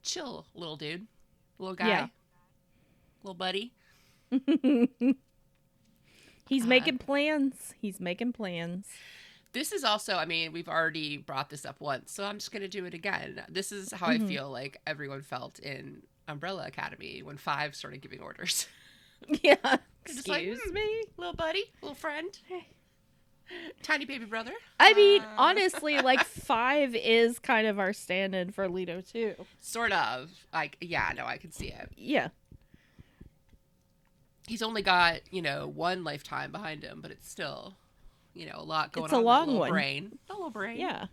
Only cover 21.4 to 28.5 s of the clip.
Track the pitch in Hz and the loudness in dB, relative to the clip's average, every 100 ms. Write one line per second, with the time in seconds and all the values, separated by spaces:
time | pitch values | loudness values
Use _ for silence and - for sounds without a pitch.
21.4 | 320 370 466 _ 392 381 320 294 339 - | -2 -2 -6 _ -14 -8 -6 -6 -8 -12
22.4 | - 370 - _ _ _ _ _ _ _ | -12 -12 -12 _ _ _ _ _ _ _
23.4 | - 349 330 - - 302 277 269 220 226 | -16 -14 -14 -14 -2 -2 -2 -10 -8 -8
24.4 | 226 415 - _ 359 415 403 403 214 214 | -8 -12 -16 _ 10 12 10 10 4 4
25.4 | 285 392 370 - 302 285 262 262 - - | 6 6 2 2 0 2 6 6 4 -2
26.4 | - 233 247 294 277 226 - 226 233 240 | -2 0 4 2 2 0 4 6 6 2
27.4 | - 233 220 202 190 208 - 185 190 185 | 0 2 4 2 -2 -2 -2 -2 0 -2
28.4 | 180 | -4